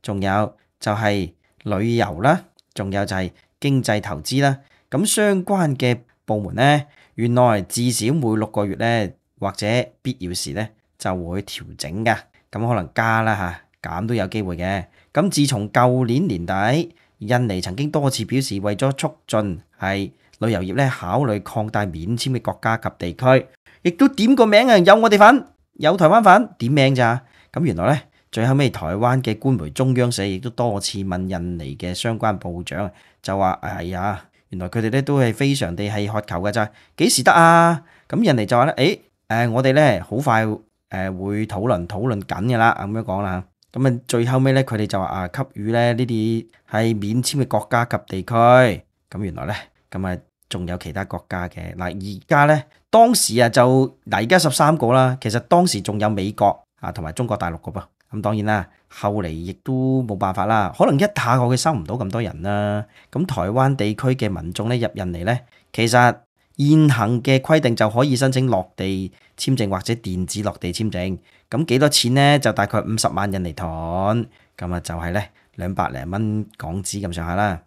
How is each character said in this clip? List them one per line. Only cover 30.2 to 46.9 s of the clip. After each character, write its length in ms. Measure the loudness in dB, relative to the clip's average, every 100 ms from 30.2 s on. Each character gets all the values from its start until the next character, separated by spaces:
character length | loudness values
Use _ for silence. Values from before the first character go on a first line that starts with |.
亦 140 | -4 -4
都 100 | -8
多 280 | -4 -2 -2
次 200 | -6 -6
問 280 | -6 -4 -4
印 300 | -6 -6 -8
尼 180 | -10 -10
嘅 160 | -10
相 240 | -6 -6 -2
關 180 | -2 -4
部 240 | -8 -10
長， 260 | -10 -8 -8 -10 _ _
就 120 | -6 -2
話， 140 | -2 -2
哎 200 | -8 -8 -8
呀， 380 | -6 -6 -6 -12 _ _
原 100 | -10
來 100 | -6
佢 80 | -4
哋 120 | -2
呢 100 | -2
都 180 | 0 0
係 140 | 0
非 220 | 0 -2 -2
常 200 | -4 -4
地 140 | -4
係 180 | -4 -4
渴 120 | -6
求 140 | -6 -6
嘅 100 | -4
咋， 180 | -2 -4 _ _ -2
幾 120 | 0
時 140 | 2
得 80 | 4
啊？ 500 | 6 8 8 4 2 -6 _ _
咁 140 | 0
印 140 | 2 2
尼 80 | 2
就 100 | 2
話 100 | 2
呢， 80 | 2
誒， 220 | 0 -2 _ _ _
誒， 240 | -2 0
我 120 | 2
哋 100 | 2
呢 300 | 4 4 2 -2
好 100 | -4
快， 280 | 2 2 2
誒， 120 | -4 _ _ _ -8 -6 -6
會 300 | -6 -4 -4
討 200 | -4 -2
論， 200 | -2 -2
討 200 | -6 -4
論 140 | -4
緊 220 | -6 -6 -2
㗎 120 | 2
啦， 200 | 2 2
咁 100 | -4
樣 120 | -6
講 180 | -4 -4
啦。 200 | -4 -6 -10 _ _
咁 140 | -2 0 -2
啊， 40 | -2
最 180 | -2 0
後 140 | 2
尾 120 | 2
呢， 100 | 2
佢 120 | 0 -4
哋 100 | -4
就 100 | -4
話， 60 | -4
啊， 220 | -6 -8
給 160 | -8 -10
予 180 | -8 -2
呢， 220 | 0 0
呢 120 | 0 -2
啲 400 | -2 -2 -2 -6 _ _
係 280 | -2 0